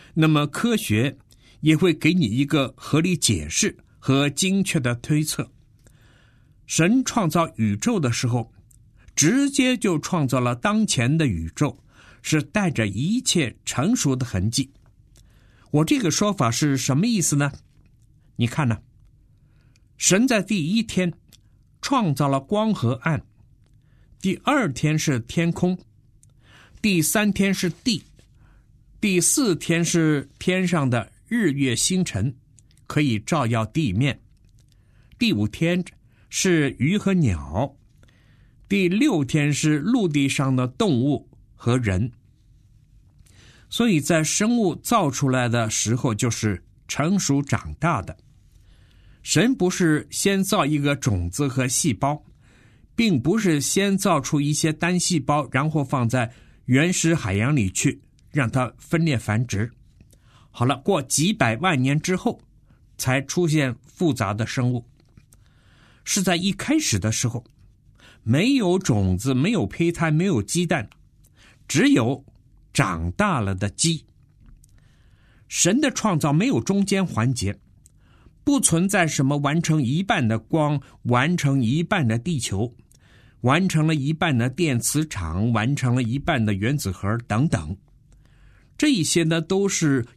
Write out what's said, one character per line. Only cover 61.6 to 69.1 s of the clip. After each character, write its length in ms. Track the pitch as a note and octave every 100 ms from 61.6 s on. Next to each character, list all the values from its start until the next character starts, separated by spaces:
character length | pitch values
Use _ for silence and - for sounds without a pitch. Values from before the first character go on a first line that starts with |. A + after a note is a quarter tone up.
| F#3 D3
年 220 | C3 D3
之 160 | - F#3
后， 240 | A#3+ - - _ _ - _ -
才 240 | C3 C3
出 260 | C#3 F3 F3
现 300 | D#3 C3+ A#2+
复 300 | - - E3+
杂 180 | B2+ G2+
的 140 | G#2 A2+
生 260 | - B2
物。 160 | B2 - _ _ - _ - _ _ _ - - _
是 180 | - -
在 140 | F#3+ F3
一 160 | F#3+
开 260 | - - D#4
始 200 | D4+ G2+
的 140 | G#2+
时 160 | A2+ A#2
候， 160 | A#2 - _ - _ _ - - -
没 280 | A2 C3+ A#3
有 260 | C#4 F#3 F#3
种 400 | F#3+ G#2+ F#2+